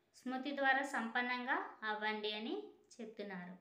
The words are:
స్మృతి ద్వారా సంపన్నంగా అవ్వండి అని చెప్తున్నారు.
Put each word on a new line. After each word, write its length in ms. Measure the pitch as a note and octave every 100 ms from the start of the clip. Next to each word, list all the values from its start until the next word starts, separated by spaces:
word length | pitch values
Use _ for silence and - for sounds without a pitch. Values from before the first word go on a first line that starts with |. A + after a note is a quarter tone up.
| _ -
స్మృతి 400 | B3 C4 C#4+ C#4
ద్వారా 260 | C4+ C4+
సంపన్నంగా 960 | C#4 B3+ A3+ B3 B3 B3 B3 E4+ G4 -
అవ్వండి 500 | A3 G#3 G#3+ G#3+ G#3
అని 300 | G#3+ A#3 G#4 G#4 - - -
చెప్తున్నారు. 560 | A3 - G3+ F#3 F3+ F#3